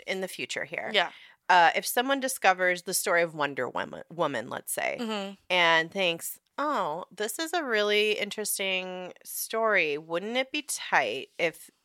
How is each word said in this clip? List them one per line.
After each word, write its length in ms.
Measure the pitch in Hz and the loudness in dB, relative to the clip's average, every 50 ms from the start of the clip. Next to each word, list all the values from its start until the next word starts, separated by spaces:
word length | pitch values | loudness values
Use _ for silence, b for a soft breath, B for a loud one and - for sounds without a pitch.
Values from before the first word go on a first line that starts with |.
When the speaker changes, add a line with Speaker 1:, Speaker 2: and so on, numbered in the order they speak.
| - | -8
Speaker 1:
in 140 | - 190 190 190 | -6 -6 -4 -6
the 60 | 180 | -6
future 360 | - - 131 - - - - | -6 -8 -8 -6 -6 -8 -8
here, 260 | - - - - - 214 | -8 -8 -8 -6 0 2
Speaker 2:
Yeah. 160 | 202 170 160 B B B B B B _ - | 2 2 0 B B B B B B _ 6
Speaker 1:
uh, 180 | 185 180 170 160 - | 8 8 8 8 6
if 80 | 196 190 | 4 0
someone 320 | - - 247 247 269 277 277 | -2 0 0 2 2 0 0
discovers 680 | 254 262 - - - 196 185 185 185 180 180 175 - | 0 -2 -2 2 4 4 4 4 4 2 0 0 -2
the 100 | - 175 | -4 -4
story 260 | - - 208 175 170 | -2 0 2 4 4
of 140 | 170 165 156 | 2 2 0
Wonder 340 | 156 147 143 139 127 127 120 | 0 -2 -2 0 -2 -4 -4
Woman, 360 | - 87 92 - - 80 - - | -2 -4 -4 -4 -6 -12 -14 -10
woman, 380 | 165 156 165 143 139 117 110 - | -4 -2 -2 -2 -2 -4 -6 -6
let's 240 | - - - - - | -8 -10 -8 -8 -6
say, 240 | - - - - - | -4 -2 -2 -2 -4
Speaker 2:
Mm-hmm. 360 | 247 220 220 202 196 196 196 - _ - | -4 -6 -6 -6 -6 -8 -10 -12 _ 0
Speaker 1:
and 400 | 180 180 170 165 165 160 160 165 - | 2 4 6 6 6 4 2 0 -2
thinks, 460 | 196 190 170 165 165 - - - - _ _ _ | -2 0 0 0 -2 -6 -10 -12 -14 _ _ _
"Oh, 480 | - 285 302 285 220 190 151 147 175 185 - 170 | -4 -2 -2 0 0 -2 -2 -4 -6 -8 -10 -8
this 240 | - 214 220 - - | -6 -6 -6 -4 -6
is 140 | 330 320 359 | -6 -4 -4
a 100 | 349 302 | -4 -2
really 500 | 254 226 214 208 208 208 208 214 214 208 | 0 2 2 2 4 4 2 2 2 0
interesting 1000 | - 208 202 - - 208 - - - 196 190 185 185 185 185 185 185 180 180 - - - | -2 -4 -4 -6 -6 -6 -4 -4 -4 -2 -2 -2 -4 -4 -6 -8 -8 -10 -12 -14 -16 -16
story. 760 | - - - - - - 226 226 220 208 185 165 151 143 151 | -14 -10 -10 -8 -6 -2 0 2 2 4 2 2 2 -2 -4
Wouldn't 400 | 160 160 165 175 196 214 240 254 | -4 -4 -6 -4 -4 -2 -2 -2
it 120 | 262 262 | -2 -2
be 120 | - 302 285 | -4 -8 -6
tight 680 | - - - - - 196 165 135 104 113 135 - - _ - | -6 -8 -8 -2 2 2 2 2 2 0 -4 -8 -10 _ -2
if 320 | 175 160 151 - - - _ _ _ | -2 -2 -2 -6 -12 -20 _ _ _